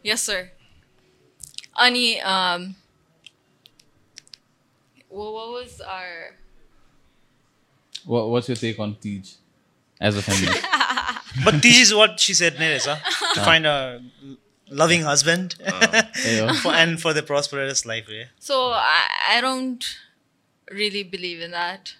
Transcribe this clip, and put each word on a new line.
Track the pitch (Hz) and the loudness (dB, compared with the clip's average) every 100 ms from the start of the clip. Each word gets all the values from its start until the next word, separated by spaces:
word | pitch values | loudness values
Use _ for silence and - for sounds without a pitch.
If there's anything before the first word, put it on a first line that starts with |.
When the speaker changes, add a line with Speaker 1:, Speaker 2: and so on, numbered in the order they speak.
Speaker 1:
Yes, | 214 226 | -2 -4
sir. | - 196 185 - _ _ _ _ _ _ _ _ - - - - | -2 -6 -6 -20 _ _ _ _ _ _ _ _ -20 -20 -12 2
Ani, | 247 247 240 220 | 2 4 0 -2
um, | 190 190 185 175 185 190 _ _ _ _ - _ _ _ _ _ _ _ _ - _ - _ _ _ _ _ _ _ | -2 0 0 -2 -6 -16 _ _ _ _ -20 _ _ _ _ _ _ _ _ -20 _ -20 _ _ _ _ _ _ _
wha-, | 190 214 | -14 -12
what | 220 226 | -12 -12
was | 240 247 - | -12 -14 -16
our | - 190 180 170 160 _ - - - _ _ _ _ _ _ _ _ _ _ _ _ - 160 | -12 -10 -10 -14 -16 _ -20 -20 -20 _ _ _ _ _ _ _ _ _ _ _ _ -16 -2
Speaker 2:
Wha-, | 120 110 | -2 0
what's | 120 120 | -2 -2
your | 117 | -4
take | 117 110 | -4 -4
on | 104 104 | -6 -6
Tej | 104 101 95 - _ _ _ _ _ _ | -10 -10 -12 -20 _ _ _ _ _ _
as | 104 101 | 0 0
a | |
feminist? | 101 98 92 554 370 311 226 247 | 0 0 0 -2 0 0 0 -2
Speaker 1:
<laughs> | - 233 - 131 | -4 -8 -8 2
Speaker 3:
But | 185 151 | 2 6
Tej | 240 240 | 8 8
is | 226 | 8
what | 214 - - | 6 4 4
she | - | 0
said, | 190 165 143 | 2 2 2
nahi, | 160 | 0
Reza? | 139 131 151 - - 359 - | 0 -2 -4 -4 -4 -2 2
To | |
Speaker 2:
Ah. | 104 | 4
Speaker 3:
find | 165 156 | 4 4
a | 143 131 123 123 _ 139 135 _ _ _ | 0 -4 -12 -18 _ -20 -20 _ _ _
loving | 143 160 175 | 2 4 4
husband. | 151 143 147 175 185 - 190 | 2 2 2 0 -2 -8 -8
Speaker 4:
Ah. | 185 226 226 220 - 262 | 0 2 2 0 -4 -2
Speaker 2:
Ayo. | 113 110 - | 0 0 0
Speaker 3:
<laughs> | |
For, | 175 | 0
and | 160 165 165 | 2 2 2
for | 165 | 0
the | 151 | -2
prosperous | 147 143 143 143 135 131 117 | 0 -2 -2 -6 -4 -4 -4
life, | 113 107 | -8 -10
yeah. | 107 123 _ | -16 -16 _
Speaker 1:
So, | - 269 254 | -4 -2 0
I, | 226 120 165 113 50 - 226 | 0 2 2 2 -2 0 0
I | |
don't | 254 262 262 247 - - - _ _ _ _ _ - | 0 -4 -6 -8 -10 -12 -20 _ _ _ _ _ -16
really | 196 214 196 | -4 -4 -4
believe | 185 185 180 170 | -8 -8 -8 -10
in | 170 | -10
that. | 175 175 190 - | -6 -6 -6 -16